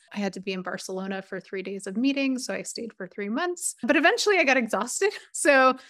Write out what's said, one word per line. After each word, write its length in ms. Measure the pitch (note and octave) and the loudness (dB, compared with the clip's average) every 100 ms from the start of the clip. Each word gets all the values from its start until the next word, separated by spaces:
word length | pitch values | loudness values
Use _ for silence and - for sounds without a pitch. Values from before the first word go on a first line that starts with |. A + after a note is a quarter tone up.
| _ | _
I 60 | G#3 | -4
had 140 | G3+ | -4
to 80 | F#3 | -4
be 120 | F#3 | -6
in 100 | F#3 | -6
Barcelona 600 | F3+ F3 - F#3+ F#3+ G3 | -6 -8 -8 -8 -6 -8
for 160 | F#3+ F#3+ | -8 -12
three 240 | - F#3+ | -10 -10
days 240 | F#3+ G3 G3 | -8 -8 -6
of 100 | G3 | 0
meetings, 480 | C4+ C#4 C4+ B3+ B3+ | 0 2 0 -2 -4
so 80 | |
I 80 | F#3+ | -6
stayed 300 | - - A#3 | -6 -10 -10
for 120 | - F#3 | -10 -12
three 220 | - G3+ | -8 -4
months. 480 | A#3+ F4+ F4 - - | -2 -2 -4 -6 -4
But 120 | A#3+ D4+ | 2 4
eventually 380 | E4 A#4 G#4 F#4 | 4 2 2 4
I 60 | |
got 120 | C4+ C4 | 4 4
exhausted. 560 | A3+ F#3+ A#3 - G4+ - | 2 -2 -2 0 0 -2
<laughs> 40 | - | -12
So 440 | - E4+ C4+ C4 C4 | 0 6 8 6 4